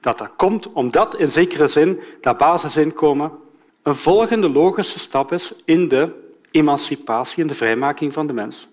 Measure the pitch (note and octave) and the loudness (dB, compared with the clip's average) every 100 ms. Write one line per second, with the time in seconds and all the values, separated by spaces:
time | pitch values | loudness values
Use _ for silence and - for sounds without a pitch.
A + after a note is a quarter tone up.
0 | - A#2 G#2+ - F#3 G#3+ - - B2 D#3 | -4 -4 -8 -2 0 0 -6 -4 0 0
1 | A3 - D3 C3+ F3+ D3 D3 D3+ E3 F#3 | 0 0 -2 2 0 2 2 4 2 0
2 | - - - A#2+ C#3+ E3+ D3+ D#3 D3+ D#3+ | -10 -6 -4 2 2 2 -2 0 0 2
3 | D#3 C#3 D3+ - - _ _ _ - D3 | 0 2 -4 -8 -20 _ _ _ -4 -2
4 | - G3 A3+ A3+ F#3 C3+ F3 F#3+ F#3+ - | 2 2 4 2 2 4 2 2 -4 -6
5 | - C#3 C3+ F3 - - - D#3+ F3 C3 | -4 -2 -2 -4 -8 -12 0 2 4 2
6 | E3 - - _ _ D#3 D3+ C#3 - C#3+ | 0 -4 -20 _ _ 2 2 0 -2 -8
7 | - A#2 B2+ - D#3 C#3 A2+ A2+ C#3 C#3+ | -4 -4 -4 -4 -4 -2 -2 0 -2 -2
8 | D3 C#3+ D3+ A#2+ G#2+ - - | -6 -4 -6 -6 -8 -12 -20